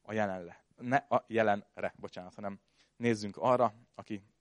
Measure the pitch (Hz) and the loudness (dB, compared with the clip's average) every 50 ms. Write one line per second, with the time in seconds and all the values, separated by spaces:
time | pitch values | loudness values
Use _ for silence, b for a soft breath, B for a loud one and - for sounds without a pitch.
0 | _ 104 107 110 104 98 92 92 87 85 - - _ _ _ - 127 123 131 143 | _ -6 -2 -2 -2 -2 -4 -6 -10 -12 -16 -20 _ _ _ -12 -2 0 0 0
1 | - - - - - - 110 110 110 107 101 101 - _ _ 95 98 90 - - | 2 0 0 0 0 0 0 2 4 4 2 0 -2 _ _ -8 -6 -6 -6 -10
2 | 101 98 - 92 90 90 - - 104 98 98 95 _ _ _ _ _ _ _ - | -14 -14 -12 -14 -14 -14 -14 -12 -10 -10 -10 -12 _ _ _ _ _ _ _ -2
3 | 117 120 113 107 107 101 95 - - 127 123 123 120 110 110 117 - _ _ - | 0 2 2 0 -2 -6 -6 0 2 4 4 6 4 2 0 -4 -18 _ _ -18
4 | - - 107 98 101 _ _ _ | -14 -12 -12 -12 -12 _ _ _